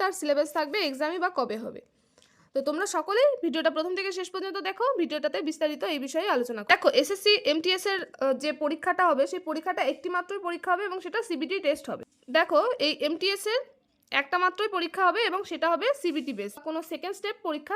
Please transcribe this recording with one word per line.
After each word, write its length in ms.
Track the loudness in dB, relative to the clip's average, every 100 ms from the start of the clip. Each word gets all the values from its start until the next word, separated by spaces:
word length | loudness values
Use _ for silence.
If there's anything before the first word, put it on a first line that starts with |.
তার 100 | -2 0
সিলেবাস 300 | 2 2 2 0
থাকবে, 200 | 0 0 0
এক্সামই 320 | 0 -2 0
বা 60 | -2 0
কবে 180 | -2 -2
হবে। 180 | -8 -12 -18 _ _ _ _ _ _
তো 60 | -2 0
তোমরা 180 | 0 0 -2
সকলেই 320 | 0 6 6 4
ভিডিওটা 280 | 0 0 2 2
প্রথম 200 | 0 -2
থেকে 140 | -2 -4
শেষ 80 | -6
পর্যন্ত 240 | -6 -6 -4 -4
দেখো, 160 | 0 0 2
ভিডিওটাতে 400 | 0 0 -2 -2 -4
বিস্তারিত 340 | -2 -2 -2
এই 160 | -2 -2 -2
বিষয়ে 220 | -2 0 0
আলোচনা 240 | 0 -2
করো। 80 | 2
দেখো, 160 | 4 4 4
এসএসসি 320 | 2 2 2 2 4
এমটিএস 340 | 0 2 0 0
এর, 80 | -2
আহ, 300 | -4 -2 0 0
যে 80 | -2 -2
পরীক্ষাটা 400 | -2 -2 0 2 4
হবে, 140 | 4 2
সেই 100 | -2 -6
পরীক্ষাটা 320 | -4 -2 -2 0
একটি 160 | -2 -2 -4
মাত্রই 240 | -4 -6 -4
পরীক্ষা 240 | -4 0
হবে 100 | 0 0
এবং 80 | -4 -4
সেটা 140 | -4 -2
সিবিটি 300 | -4 -2 -2 0
টেস্ট 200 | 0 -2
হবে। 120 | -10 -10 _ -2 0
দেখো, 240 | 4 4 2 2 0
এই 80 | 0 -2
এমটিএস 380 | 0 -2 -2 0
এর 80 | -2 -2 _ _ _ -4 -2
একটা 160 | 0 2
মাত্রই 260 | 2 0 -2 -2
পরীক্ষা 260 | -2 2 2
হবে 140 | 4 2
এবং 100 | 0 -4
সেটা 180 | -2 0
হবে 140 | 2 2 0
সিবিটি 320 | 0 -2 -4 -6
বেস। 140 | -8 -8 -6
কোনো 120 | -6 -4
সেকেন্ড 240 | -6 -6 -6
স্টেপ 160 | -6 -4 -4
পরীক্ষা 280 | -4 -4